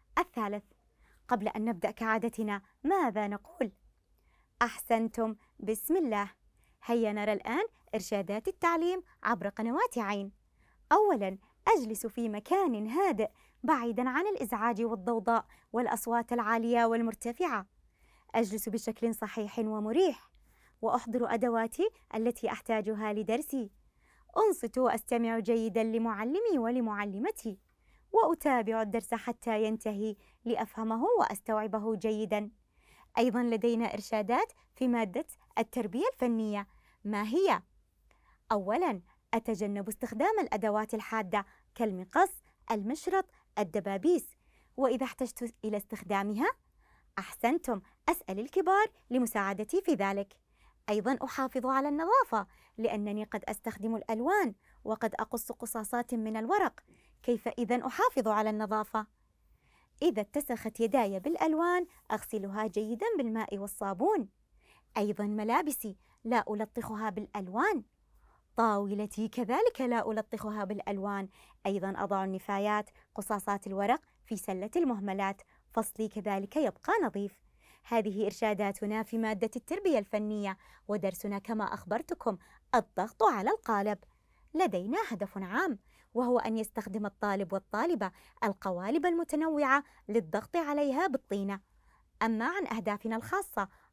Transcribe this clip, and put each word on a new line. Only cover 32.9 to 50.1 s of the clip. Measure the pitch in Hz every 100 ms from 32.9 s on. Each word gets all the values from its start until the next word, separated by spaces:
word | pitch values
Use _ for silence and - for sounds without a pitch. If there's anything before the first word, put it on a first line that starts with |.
| - _ -
أيضًا | 247 233
لدينا | 240 220 240 226 233
إرشادات | 208 - 214 202 262 440 - _ -
في | 254
مادة | 240 208 233 - - _ -
التربية | 226 247 208 233 453
الفنية. | - 247 226 214 208 202 - _ _
ما | 202 208
هي؟ | 214 311 392 180 - _ _ _ _ _ _ _ -
أولًا، | 214 190 262 349 185 - _ -
أتجنب | 226 233 196 202 202 202
استخدام | - 240 220 359 440
الأدوات | 302 214 214 214 214
الحادة | 214 - 220 185 208 - _ _ -
كالمقص، | 220 185 185 320 370 - _ _ -
المشرط، | 214 202 311 370 381 - _ _ -
الدبابيس، | 180 208 196 196 302 339 - - _ _ _ -
وإذا | 262 240
احتجت | 254 - 247 - 240 - 214
إلى | 208
استخدامها، | - 220 185 196 202 208 392 523 _ _ _ _ _ -
أحسنتم، | - - 240 330 - 202 - _ -
أسأل | 349 - 190
الكبار | 254 381 349 392 440 _ -
لمساعدتي | 247 233 214 196 196 214 370
في | 359
ذلك. | 226 196